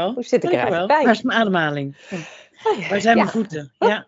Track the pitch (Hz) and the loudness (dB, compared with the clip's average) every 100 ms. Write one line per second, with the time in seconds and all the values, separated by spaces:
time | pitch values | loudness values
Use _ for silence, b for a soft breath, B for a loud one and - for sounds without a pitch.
0 | 180 254 240 240 349 208 220 170 190 302 | -4 -4 0 0 2 0 0 0 2 2
1 | 262 220 262 208 220 185 156 147 139 143 | 2 0 -2 0 0 0 0 -4 -8 -10
2 | B 185 156 B B B 440 320 160 196 | B -12 -12 B B B -4 -2 -2 0
3 | 214 226 202 226 220 156 143 - 415 208 | 4 4 4 0 -4 -6 -10 0 0 0